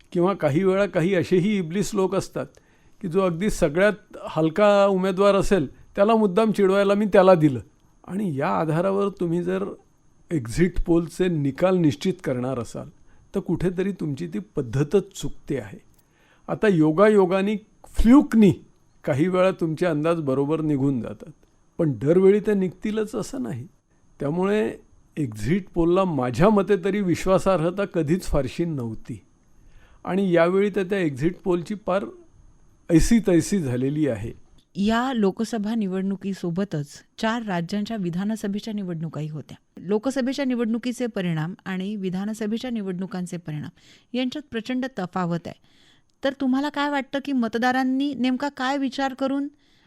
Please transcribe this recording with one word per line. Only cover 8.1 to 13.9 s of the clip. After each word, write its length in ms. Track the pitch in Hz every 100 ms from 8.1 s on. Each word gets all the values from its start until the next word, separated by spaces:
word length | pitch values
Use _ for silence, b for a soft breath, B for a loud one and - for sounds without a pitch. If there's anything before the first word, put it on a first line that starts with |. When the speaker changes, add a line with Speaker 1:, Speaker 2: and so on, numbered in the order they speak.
| 185 202 131
Speaker 1:
या 120 | 156
आधारावर 600 | 196 160 156 196 196 202
तुम्ही 340 | 196 175 170
जर 220 | 175 190 190 151 _ _ _ _ -
एक्झिट 500 | 165 117 113 180 - -
पोलचे 420 | 165 165 - 185
निकाल 480 | 160 139 131 180 185
निश्चित 380 | 156 - 196 175
करणार 340 | 160 123 123 131
असाल 300 | 113 - 131 - b b b
तर 60 | 196
कुठेतरी 520 | 190 165 175 180 190